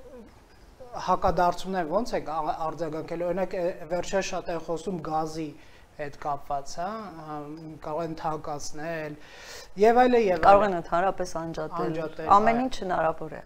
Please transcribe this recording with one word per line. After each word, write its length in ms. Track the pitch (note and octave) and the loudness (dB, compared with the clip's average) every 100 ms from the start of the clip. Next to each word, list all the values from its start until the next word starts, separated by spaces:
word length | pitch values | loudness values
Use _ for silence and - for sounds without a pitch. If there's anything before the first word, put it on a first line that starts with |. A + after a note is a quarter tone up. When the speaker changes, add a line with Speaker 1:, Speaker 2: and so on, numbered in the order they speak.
| - B3+ G#3+ - - - - - - G#3 | -18 -18 -20 -20 -20 -20 -20 -20 -14 -6
Speaker 1:
հակադարձություններ 960 | - F#3 G3 E3+ F3 E3+ F#3 F#3+ D#3 | -2 2 2 4 2 2 -2 -2 0
ո՞նց 200 | F#3 A#3+ | 0 0
եք 160 | F#3 C#3+ | -4 -2
ա-, 280 | D#3+ D#3 E3 | -2 -2 -2
արձագանքել։ 640 | D#3+ D3+ E3 D#3 D3 E3 | -2 -4 -4 -6 -6 -4
Օրինակ, 320 | F3 F3 F#3 G3 | -2 0 -2 -2
է, 80 | F3 - | -2 -4
վերջերս 460 | D#3 F3 E3+ G3 F#3 | -4 -4 0 -2 -2
շատ 220 | F3+ D#3+ | -4 -4
են 100 | E3+ | -6
խոսում 380 | - D#3+ - F3+ | -4 -6 -4 -6
գազի 460 | D3+ D#3 D#3+ D#3 D3+ - - - - | -2 -2 -2 -4 -8 -10 -20 -20 -18
հետ 220 | - D3 - | -10 -10 -6
կապված, 540 | D3+ C#3+ - C#3+ C3+ | -6 -4 -4 -6 -4
հա, 140 | - F3+ A3 G3 D#3+ | -6 -6 -6 -10 -12
ամ, 300 | D#3 D3+ D3 D#3+ D#3+ D#3 | -10 -10 -10 -12 -14 -12
կարող 240 | D#3+ D3+ | -6 -4
են 140 | E3 D#3 | -4 -4
թանկացնել, 1000 | E3 D#3 D#3+ D3 - D3+ D#3+ E3 D3+ D3 - - - - - | -4 -6 -6 -8 -6 -6 -6 -6 -6 -10 -16 -18 -16 -16 -8
և 260 | F#3 G#3+ A#3+ | 4 6 8
այլն, 160 | B3+ A#3+ | 8 6
և 240 | G#3 E3+ | 4 6
Speaker 2:
Կարող 220 | E3+ G3+ G#3 | 8 8 8
Speaker 1:
այլն։ 80 | |
Speaker 2:
են 60 | F3+ | 0
ընդհանրապես 520 | - E3+ F#3+ F#3 F3+ E3 | 0 2 2 0 -4 -4
անջատել։ 500 | E3 D#3+ D#3 E3+ - | -6 -6 -6 -2 -2
Speaker 1:
Անջատել, 420 | D#3+ D#3 - D#3 | -2 -6 -2 6
Speaker 2:
Ամեն 320 | G3+ A3 A#3 | 6 8 4
Speaker 1:
այո։ 60 | B3+ | 0
Speaker 2:
ինչ 100 | - | -2
հնարավոր 600 | F#3+ F3 D#3+ D#3+ D#3+ | 0 2 2 0 -6
է։ 40 | - | -10